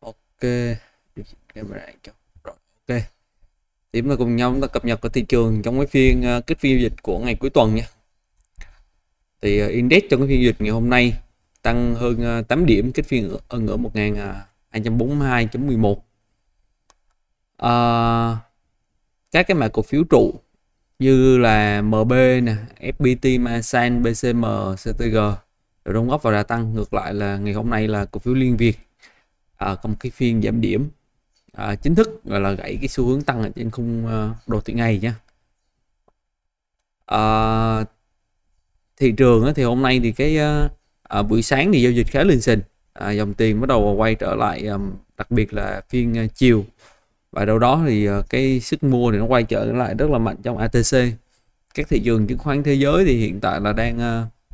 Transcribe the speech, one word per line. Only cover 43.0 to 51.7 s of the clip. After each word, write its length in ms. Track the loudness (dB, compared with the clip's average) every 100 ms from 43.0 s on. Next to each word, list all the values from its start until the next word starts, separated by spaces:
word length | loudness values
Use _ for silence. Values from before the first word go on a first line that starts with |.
| -4
dòng 240 | -2 -2
tiền 260 | 0 0 2
bắt 60 | 2
đầu 280 | 2 2
quay 200 | 2 0
trở 200 | 0 -2
lại, 340 | -2 -2 -4 -6
à, 100 | -6 -8 -10 _ -12
đặc 120 | -2
biệt 220 | -2 0
là 300 | -4 -6 -8 -6
phiên, 300 | -2 -2 -2
à, 80 | -4
chiều. 300 | 2 4 4 0 _ -20 _ _ _ _
Và 120 | -4
đâu 140 | 0 2
đó 240 | 4 2 2
thì, 200 | 2 0
à, 160 | -2 -2
cái 300 | -2 0 -2
sức 220 | -4 -2
mua 300 | 0 2 2
thì 60 | 2
nó 60 |
quay 180 | 2 0
trở 220 | 0 -2
lại 300 | -2 -2 -4 -2
rất 120 | 0
là 80 | 0
mạnh 180 | -2 -4
trong 160 | -6 -4
A 100 | -2
T 80 | 0 2
C. 20 | 2 0 -4 _ _ _ _ _